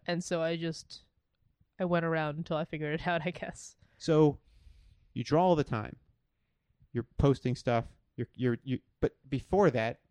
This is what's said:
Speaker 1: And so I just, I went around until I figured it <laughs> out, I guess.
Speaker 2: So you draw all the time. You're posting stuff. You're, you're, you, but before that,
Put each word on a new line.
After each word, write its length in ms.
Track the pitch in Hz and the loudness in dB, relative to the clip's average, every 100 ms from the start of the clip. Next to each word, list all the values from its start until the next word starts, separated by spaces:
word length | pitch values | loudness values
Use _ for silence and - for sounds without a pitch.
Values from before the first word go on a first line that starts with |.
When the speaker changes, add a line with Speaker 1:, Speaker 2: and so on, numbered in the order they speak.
Speaker 1:
And 180 | - 175 | -6 -6
so 180 | - 170 | -2 -2
I 140 | 165 | -2
just, 460 | 170 165 160 - - _ _ _ _ _ _ _ - | -2 -4 -8 -14 -20 _ _ _ _ _ _ _ -6
I 60 | |
went 200 | 180 170 | -2 0
around 320 | 165 160 151 151 | 0 0 -2 -4
until 200 | 165 156 | -4 -4
I 80 | |
figured 340 | 160 156 151 160 | -4 -6 -4 -4
it 80 | 180 | -2
<laughs> 0 | |
out, 140 | 170 | -2
I 60 | 170 | -4
guess. 440 | - - - - - _ _ | -6 -10 -12 -18 -20 _ _
Speaker 2:
So 400 | - 156 151 - _ _ - - - _ _ | 2 6 6 4 _ _ -20 -20 -20 _ _
you 100 | - | -8
draw 200 | 117 151 | 0 4
all 120 | 185 | 4
the 80 | 160 | 4
time. 320 | 135 113 120 - _ _ _ _ _ _ _ _ _ | 2 -4 -6 -14 _ _ _ _ _ _ _ _ _
You're 140 | 117 - - | -8 -4 2
posting 380 | 139 127 127 | 2 2 -2
stuff. 300 | 120 - 117 107 - _ - | -4 -2 -2 -2 -12 _ -12
You're, 100 | 117 | -10
you're, 220 | - 123 117 | -4 -2 -2
you, 160 | 135 123 - _ | -4 -6 -8 _
but 140 | - - 131 | -4 -4 -8
before 420 | 135 - 190 185 | -8 0 4 4
that, 280 | 117 113 - _ | 2 -2 -6 _